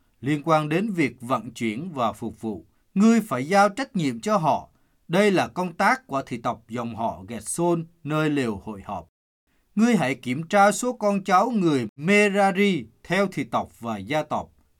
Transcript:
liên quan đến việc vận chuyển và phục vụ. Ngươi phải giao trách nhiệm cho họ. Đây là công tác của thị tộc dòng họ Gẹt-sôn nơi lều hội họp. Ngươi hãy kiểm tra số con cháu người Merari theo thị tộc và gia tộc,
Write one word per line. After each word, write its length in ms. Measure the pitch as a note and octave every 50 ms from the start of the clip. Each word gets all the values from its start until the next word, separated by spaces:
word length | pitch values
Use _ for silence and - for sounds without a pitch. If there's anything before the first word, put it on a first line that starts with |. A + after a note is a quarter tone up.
| _ _ _ _
liên 220 | A#2 C3+ D3+ D3 C#3+
quan 240 | E3 D#3 D#3 D3+ D3
đến 240 | D#3 F3+ G#3+ A#3 F#3+
việc 280 | E3+ D3 A#2+ - -
vận 300 | A#2 A#2+ C3 A#2 A2 B2
chuyển 420 | A#2 - A#2+ A2 G#2+ B2 E3 F#3+ D3+
và 200 | C3 A#2 G#2+ G2+
phục 280 | - A#2 A2 A2 -
vụ. 260 | - A2+ G#2 E2+ - _ _ _ _ _ -
Ngươi 260 | F#3+ G#3+ A3+ A3+ A3+
phải 280 | A3 - C3 B2 C3+ D3+
giao 200 | G3 G3 G3+ G#3
trách 280 | G3 - E3+ - -
nhiệm 240 | F#3 D#3 C3+ A#2 A2+
cho 160 | - G#3 G#3+
họ. 320 | F#3+ D#3+ D3 A#2+ - - - _ _ _ _ _ _ _ -
Đây 220 | E3 F#3+ G#3 G#3
là 180 | F#3+ D#3 A#2+ A2+
công 240 | - F3+ F3+ F3+ E3
tác 340 | - G3 G#3 B3+ B3 _
của 160 | - C#3 C3+ C3
thị 120 | - C3 A2+
tộc 240 | A#2 B2+ A2 G#2+ _ -
dòng 280 | A2 B2 A#2 A#2+ A#2+
họ 260 | G#2+ A2+ G#2+ F#2+ E2+ F#2+ G2
Gẹt-sôn 560 | A#2 G#2 - - - - E3+ F3 E3+ E3+ E3 - _ _ -
nơi 260 | C#3+ D3+ D#3 D#3 D3+
lều 260 | D3 C#3+ B2+ A2+ G#2 F#2+ -
hội 180 | G#2+ G#2 G2 F#2
họp. 240 | - G2+ F2 - _ _ _ _ _ _ _ _ _ _ _ _ _ -
Ngươi 220 | G3+ A3 A#3+ A#3
hãy 180 | F3 C3+ B2+ C#3
kiểm 280 | C3 - B2 B2+ D3+ E3
tra 300 | E3 G#3 G3+ G3 G#3 G3+
số 200 | - B3 B3 B3
con 320 | - G#3 G#3 G3+ G3 G3
cháu 260 | - F#3 F#3 A3 C4+
người 380 | A#3+ G#3 F3+ D#3+ D3 C3 A#2 G#2 _
Merari 880 | C3+ D3 F3+ G3+ G#3 G#3 G3+ F#3+ G3+ G3 G3 F3+ F#3 G#3 G3+ F#3 D3 A2 - _ _ _
theo 220 | - E3+ F#3+ G3+
thị 180 | F#3+ - D#3+ B2+
tộc 360 | - - A2+ G2 - _ -
và 180 | A2+ A2+ A2 G2+
gia 240 | F#2 G#2 D3 D#3 D3+
tộc, 280 | - B2+ G#2 E2+ - _ _ _ _ _ _